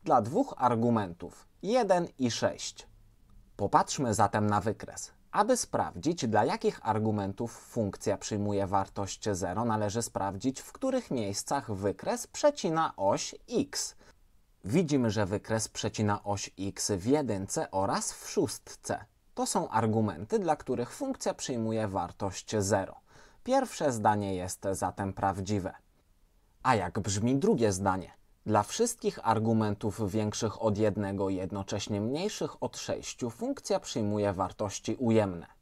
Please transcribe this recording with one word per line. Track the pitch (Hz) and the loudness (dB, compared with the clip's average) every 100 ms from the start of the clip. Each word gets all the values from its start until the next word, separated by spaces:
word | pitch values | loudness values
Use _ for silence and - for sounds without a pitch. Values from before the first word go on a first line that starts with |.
dla | 170 135 | 4 4
dwóch | 110 180 285 - | 4 0 0 2
argumentów, | 123 113 120 113 95 85 90 - - _ | 2 4 4 2 0 -8 -14 -14 -20 _
jeden | 180 254 208 180 170 - | 0 2 6 4 4 -2
i | 123 | -2
sześć. | - 107 - - - - - - _ - - - - | 2 0 0 -10 -12 -20 -20 -20 _ -20 -20 -20 -4
Popatrzmy | 101 151 190 - 131 | 4 4 4 0 0
zatem | 104 101 110 104 | 4 4 4 4
na | 104 | 2
wykres. | 104 98 - - - - _ | 0 -4 -8 -12 -14 -16 _
Aby | - 214 247 | 0 4 4
sprawdzić, | - 117 87 - 110 175 120 | 2 -2 -2 -2 -2 0 2
dla | 104 120 | 4 4
jakich | 214 214 - | 2 -2 -2
argumentów | - 107 110 107 98 98 117 | 0 2 2 2 -2 -4 -8
funkcja | - - - 101 - - 95 | -8 -8 -2 -2 -2 -2 -2
przyjmuje | - 107 104 101 98 | -2 -2 0 0 2
wartość | 98 95 - 98 - 107 | 0 0 -6 -8 -4 -2
zero, | 92 90 92 120 | -2 -2 0 0
należy | 110 104 110 | 0 0 -2
sprawdzić, | 113 - 196 190 254 262 | -4 -2 -4 -2 -4 -4
w | - | -14
których | - 262 254 - | -4 -2 -2 -2
miejscach | 135 101 101 - 143 117 | -4 -2 -4 -4 -4 -4
wykres | 95 101 92 - 240 - | -2 -2 -2 -4 -4 -6
przecina | - 294 285 185 160 160 - | 2 2 4 0 0 0 2
oś | - 131 - - - | 2 2 -2 -10 -4
x. | 247 95 - - - - _ _ _ _ _ 90 | -2 0 -4 -6 -10 -20 _ _ _ _ _ 0
Widzimy, | 143 165 143 117 | 2 4 2 2
że | 104 95 | 2 0
wykres | 98 - 110 - | -2 -2 -2 -2
przecina | - 110 - 107 101 | -4 -6 0 0 0
oś | 101 101 - - | -2 -4 -6 -6
x | 98 - - | -8 -4 -2
w | 101 101 | -2 2
jedynce | 147 135 98 95 - - | 2 2 -4 -4 -4 -2
oraz | 95 98 165 - | -2 0 -2 -4
w | - - | -8 -4
szóstce. | - 147 - - - - - - _ _ | -2 -2 -4 -14 -14 -6 -6 -8 _ _
To | - 247 | -6 -2
są | 196 165 | -2 0
argumenty, | 110 110 110 107 78 104 220 | 2 2 2 0 -4 -4 -2
dla | 175 151 | 0 -2
których | - 117 120 | -2 -4 -4
funkcja | - 269 254 208 | -6 -6 -4 -4
przyjmuje | - - 123 110 110 107 | -4 -4 -2 -2 0 0
wartość | 95 85 - 101 90 - 110 | -2 -4 -6 -6 -6 -2 0
zero. | 98 104 95 - _ - - - | 2 2 0 -10 _ -20 -20 -12
Pierwsze | - 269 262 - 151 | 2 2 2 0 0
zdanie | 117 107 104 98 95 | 4 4 4 0 -2
jest | 92 - 101 | -4 -4 -2
zatem | 95 95 - 98 | 0 -2 -2 -4
prawdziwe. | - 98 92 95 104 87 - _ _ _ _ _ _ _ _ | 0 0 0 -2 -2 -2 -10 _ _ _ _ _ _ _ _
A | 127 117 | 2 2
jak | 92 - | 2 -4
brzmi | 98 98 117 139 | -2 0 2 4
drugie | 196 175 110 | 4 4 4
zdanie? | 92 98 95 - - _ _ - | 4 0 0 -4 -18 _ _ 2
Dla | 107 | 2
wszystkich | 104 - 240 - 202 - | 2 0 -2 0 -4 -2
argumentów | - 110 110 113 107 101 110 95 107 | 0 2 4 2 2 0 -4 -2 -2
większych | 107 107 - 113 - | 0 -2 -2 -4 0
od | 110 101 | 0 4
jednego | 107 98 101 98 98 | 2 2 -2 -2 -2
i | 95 | -2
jednocześnie | 90 101 95 107 - 101 | -4 -6 -4 -6 -2 -2
mniejszych | 110 143 202 - 160 - | -2 -2 -4 -4 -8 -4
od | 123 - | -8 -6
sześciu | - - - - 123 | -6 -6 -6 -6 -8
funkcja | - 240 277 - 190 | -4 -6 -6 -2 -4
przyjmuje | - - 104 104 101 | -2 -2 0 2 0
wartości | 92 92 - 104 - - 110 | 0 -4 -2 -6 -4 -6 0
ujemne. | 120 110 101 85 - - | 4 4 4 -4 -12 -20